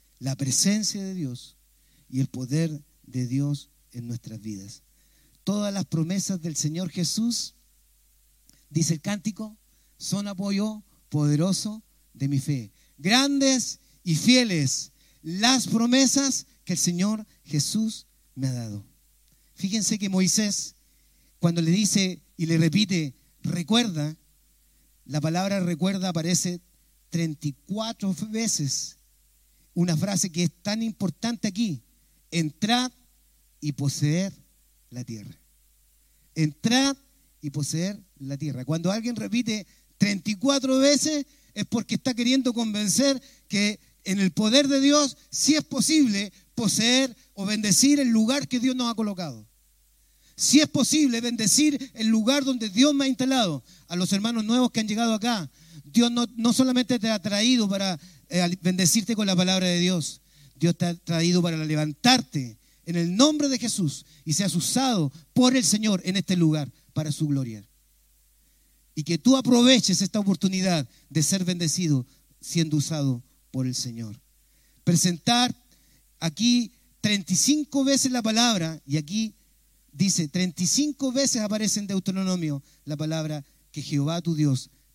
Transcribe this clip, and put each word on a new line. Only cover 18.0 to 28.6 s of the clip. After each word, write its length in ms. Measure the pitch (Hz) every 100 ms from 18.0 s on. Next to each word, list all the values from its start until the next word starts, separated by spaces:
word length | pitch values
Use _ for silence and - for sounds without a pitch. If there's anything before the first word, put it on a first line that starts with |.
| - _ _
me 140 | - 131
ha 40 |
dado. 320 | 123 113 101 101 _ _ _ _ _ _
Fíjense 440 | - 196 220 190 214
que 120 | 196
Moisés, 640 | 190 185 - 208 196 - - _ _ _ _ _ _
cuando 240 | 170 170
le 80 | 165
dice 500 | 185 208 196 185 - _ -
y 100 | 165
le 120 | 165
repite, 560 | 165 180 202 180 147 - _ _
"Recuerda", 720 | - 175 156 226 233 156 151 156 _ _ _ _ _ _ _ _ -
la 140 | 147
palabra 400 | 156 170 196 196
recuerda 500 | 175 165 185 196 185
aparece 500 | 165 165 175 180 175 - _ _ _ _
treinta 400 | 170 165 147 147
y 60 | 135
cuatro 500 | - 208 220 226 196 170 214
veces. 680 | 220 226 -